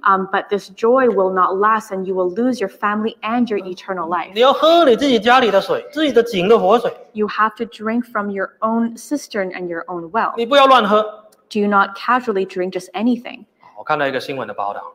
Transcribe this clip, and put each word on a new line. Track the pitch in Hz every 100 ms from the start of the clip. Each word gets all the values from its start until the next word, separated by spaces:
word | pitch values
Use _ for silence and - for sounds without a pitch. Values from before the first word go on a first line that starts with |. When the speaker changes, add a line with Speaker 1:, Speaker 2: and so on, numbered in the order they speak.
Speaker 1:
um, | 208 190 190
but | 196 190
this | 202 -
joy | 190 226 262 254
will | 196 190
not | 185 180 190
last, | 208 220 208
and | 190
you | 190
will | 185 180
lose | 180 247 247
your | 196
family | - 214 208 220 -
and | 214 240 233
your | 208
eternal | 190 180 - 185 165
life. | 175 165
Speaker 2:
你 | 196
要 | 254
喝 | 269 311 339 320
你 | 220
自 | 285
己 | 233
家 | 214 254
里 | 240
的 | 196
水， | - 135 -
自 | - 311
己 |
的 | 233
井 | 226 185 180
的 | 226
活 | 185 233
水。 | 233 - -
Speaker 1:
You | 214 208
have | - 220 -
to |
drink | 226 - 214 233
from | 233 214 202
your | 196 185 _
own | 220 226 233 233
cistern | - 294 - 220 190
and | 185 180
your | 165 -
own | 180 165
well. | 208 202 -
Speaker 2:
你 | 233
不 | 285
要 | 269
乱 | 262 208
喝。 | 208 214 - - _ _
Speaker 1:
Do | 214 202
not | 202 196 -
casually | - 254 247 196 190
drink | 190 180
just | 185 185
anything. | - 226 233 - - - _ _ -
Speaker 2:
我 |
看 | 107 151
到 | 139
一 |
个 | 131
新 | 120 135
闻 | 107
的 |
报 | 104 101
道。 | 95 -